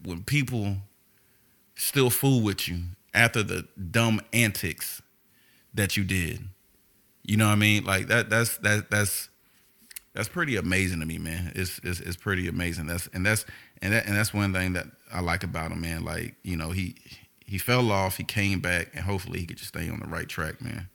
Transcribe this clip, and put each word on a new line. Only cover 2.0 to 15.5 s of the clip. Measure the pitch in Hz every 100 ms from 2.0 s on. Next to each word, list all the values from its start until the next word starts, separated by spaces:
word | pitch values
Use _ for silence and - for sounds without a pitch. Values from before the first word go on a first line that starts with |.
| 127
fool | 120 139 131
with | 107 95 -
you | 87 87 90 _
after | 101 117 117
the | 104 92 - - 92
dumb | 117 113 107 -
antics | 117 113 - - - - - - _ _ _ _ _ _
that | 104 98 -
you |
did. | 95 95 82 80 95 - _ _ _ _ _ _
You | - 107
know | 107
what |
I | 104
mean? | 104 104
Like, | 92 95 98
that, | 113 107
that's, | 110 113 -
that, | 104 104 104
that's, | 104 101 - - _ _ _ _ _ _ - _
that's | - 107
pretty | 175 160 110
amazing | 85 92 95 87
to | 80
me, | 82
man. | 80 82 87
It's, | - 90 -
it's, | 90 90
it's | 90 87
pretty | - 95 90
amazing. | 87 87 82 78
That's, | 85 -
and | 92 95
that's, | 110 - - - -
and | 95
that, | 110 104
and | 101
that's | 107
one | 104 98
thing | 95 92
that | 90 - - -
I | 92
like | 85 85
about | 87